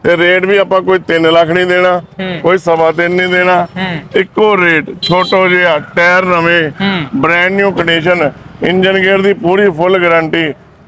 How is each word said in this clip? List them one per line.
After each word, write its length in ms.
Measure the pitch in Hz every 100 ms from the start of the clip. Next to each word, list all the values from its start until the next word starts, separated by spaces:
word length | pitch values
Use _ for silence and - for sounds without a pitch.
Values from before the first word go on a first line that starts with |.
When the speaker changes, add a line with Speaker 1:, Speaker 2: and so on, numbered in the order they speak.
Speaker 1:
ਤੇ 140 | - 170
ਰੇਟ 280 | 175 185 185
ਵੀ 120 | 202
ਆਪਾਂ 240 | 185 190
ਕੋਈ 180 | 180 185
ਤਿੰਨ 320 | 165 165 165
ਲੱਖ 180 | 165 165
ਨਹੀਂ 160 | 175 180
ਦੇਣਾ, 340 | 180 180 180
Speaker 2:
ਹੂੰ। 400 | 170 - 185 175
Speaker 1:
ਕੋਈ 160 | 160 185
ਸਵਾ 340 | 175 165 165
ਤਿੰਨ 240 | 160 175 180
ਨਹੀਂ 120 | 185
ਦੇਣਾ। 400 | 180 180 180 170 180
Speaker 2:
ਹੂੰ। 220 | 185 165 - -
Speaker 1:
ਇੱਕੋ 420 | 185 - 214 196
ਰੇਟ, 280 | 175 160 - -
ਛੋਟੋ 480 | - 175 185 190 185
ਜਿਹਾ, 300 | 180 175 151
ਟਾਇਰ 460 | 147 - 175 180 185
ਨਵੇਂ, 440 | 175 165 170 156
Speaker 2:
ਹੂੰ। 360 | - 196 185 143 139
Speaker 1:
ਬ੍ਰਾਂਡ 380 | 156 170 180
ਨਿਊ 180 | 196 202
ਕੰਡੀਸ਼ਨ, 600 | 175 170 165 160 175 147 - - -
ਇੰਜਨ 380 | 151 185 185 190
ਗੇਅਰ 200 | 190 196
ਦੀ 120 | 196
ਪੂਰੀ 360 | 190 170 190 202
ਫੁੱਲ 340 | 156 180 190
ਗਾਰੰਟੀ 500 | 175 165 160 165 160 135 - -